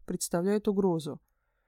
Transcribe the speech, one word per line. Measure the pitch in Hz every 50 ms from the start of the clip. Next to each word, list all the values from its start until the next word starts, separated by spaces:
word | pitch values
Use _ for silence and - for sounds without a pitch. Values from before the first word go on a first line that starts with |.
| -
представляет | - 185 175 - - - 175 175 196 208 214 202 220
угрозу. | 202 196 196 190 170 160 143 147 135 - - _ _ _ _ _ _ _ _